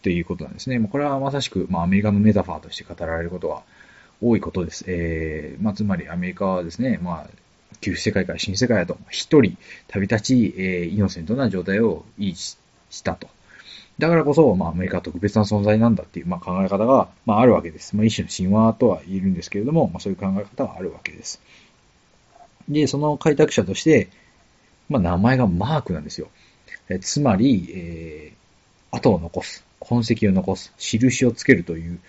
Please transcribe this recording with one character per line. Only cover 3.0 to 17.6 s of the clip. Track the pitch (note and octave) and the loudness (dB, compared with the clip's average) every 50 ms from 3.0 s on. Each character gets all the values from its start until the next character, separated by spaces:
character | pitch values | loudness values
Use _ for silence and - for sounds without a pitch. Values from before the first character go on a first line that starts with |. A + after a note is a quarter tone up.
| F2 | -8
ら | E2 E2 | -6 -6
れ | E2 E2+ | -6 -6
る | E2+ | -6
こ | F2+ | -8
と | F2 - D#2 | -6 -6 -8
は | D2+ - - _ _ - - - - - - _ _ - | -8 -10 -14 _ _ -20 -20 -20 -20 -20 -20 _ _ -2
多 | - A#2+ A2+ | 0 2 2
い | F#2+ | 2
こ | F#2+ E2+ | 0 -4
と | - F#2 F2 | -4 -4 -4
で | E2 | -6
す。 | - - - | -8 -10 -8
え | F#2 F2+ E2+ E2+ E2+ E2 D#2+ D#2+ D#2+ D#2 D#2 D2+ D2+ D2 - | -6 -4 -4 -4 -4 -4 -4 -4 -6 -6 -8 -10 -10 -8 -4
ー、 | G2+ | -4
ま | A2 | -4
あ、 | G2 | -2
つ | - A2 | -2 -2
ま | G2+ F#2 | -2 -2
り | E2+ - D2+ | -4 -4 -6
ア | E2+ | -6
メ | F2 F2+ F2+ | -6 -6 -6
リ | F2+ | -4
カ | - G2 | -4 -2
は | F#2+ F#2+ F2+ F2 | -2 -2 -2 -4
で | E2 | -6
す | D#2+ - | -6 -4
ね、 | B2 C3 G#2+ E2 | -2 -2 -2 -2
ま | F2 F2+ E2 D#2 D2 | -4 -6 -8 -8 -12
あ、 | - - - _ _ _ _ _ _ - - | -16 -20 -20 _ _ _ _ _ _ -18 -10
旧 | - G2+ F2 | -6 -6 -6
世 | - - A2 | -4 -2 -2
界 | G#2 G2 F#2 | -2 -2 -2
か | F2 D#2+ | -4 -6
ら | E2+ | -6
新 | - G#2 F#2 | -6 -4 -2
世 | G2 B2+ | 0 0
界 | A#2+ A#2 G2 F2 | 2 2 0 0
へ | |
と、 | F2 - - - - | -2 -6 -10 -12 -12
一 | - - - - D#3+ D3+ | -10 -10 0 4 6 6
人 | A#2 F2+ E2 - - - - - - | 6 4 2 -6 -14 -20 -20 -20 -14
旅 | - - G2+ G2 | -6 -4 -2 0
立 | G2 A#2 G#2+ | 0 0 0
ち、 | - - C3 B2 A2 - - | 2 2 4 4 4 2 0
え | F#2+ F#2+ F#2 F2+ F2 F2 E2 | -2 -4 -2 -2 -2 -4 -2
ー、 | |
イ | F#2+ | 0
ノ | G#2 G2 F2+ | 0 0 0
セ | - F2 | -2 -4
ン | D#2+ | -6
ト | E2 A2+ | -4 -2
な | C3+ C3+ G#2+ | 0 0 0
状 | F#2 F#2 F2 | -2 -2 -2
態 | G2 F#2+ G#2 | 0 2 2
を | A#2 G#2+ E2 D2 - - _ | 2 2 0 -2 -8 -14 _
維 | - G2+ G2 E2 | -6 -6 -6 -6
持 | |
し-、 | - - - - _ _ _ _ _ _ _ | -6 -10 -14 -14 _ _ _ _ _ _ _
し | - - | -18 -8
た | - - D#2+ | -6 -6 -6
と。 | - - - _ _ _ - - - - - - - - _ _ - | -6 -10 -20 _ _ _ -20 -20 -20 -20 -20 -20 -20 -20 _ _ -2
だ | D3+ E3 | 2 4
か | E3+ | 4
ら | D#3+ D3 | 4 4
こ | D3 C#3+ | 4 6
そ、 | D#3 D#3 B2+ F#2+ | 6 6 6 6
ま | F#2 F#2+ | 2 0
あ、 | F2 | -2
ア | D#2+ | -2
メ | F2 F#2 | -4 -4
リ | F2 | -4
カ | - | -4
は | F2+ - | -6 -6
特 | E2+ D#2 E2+ | -8 -4 -2
別 | G2+ G2+ - | -2 2 2
な | A2 G#2 | 2 2
存 | G2+ G#2+ G#2 G2+ | 2 2 2 4
在 | G#2+ G#2+ | 4 4
な | A2 A#2 A#2 | 6 6 4
ん | A2 | 4
だ | F#2 - | 2 -2
っ | |
て | - - F2+ | -6 -12 -8
い | - | -6
う、 | |
ま | F2 F2+ | -6 -6
あ、 | F2+ | -6
考 | - F#2 F2+ F#2+ F#2+ | -6 -4 -2 -2 0
え | |
方 | F#2 G2 G2 G#2+ | 0 0 2 4
が、 | B2 C3+ A#2+ F#2 - - _ - | 4 4 4 4 2 -4 _ -2
ま | A2+ G#2 | 2 4
あ、 | G#2+ | 6
あ | B2+ | 6
る | B2+ G2 | 6 6
わ | D#2+ | 4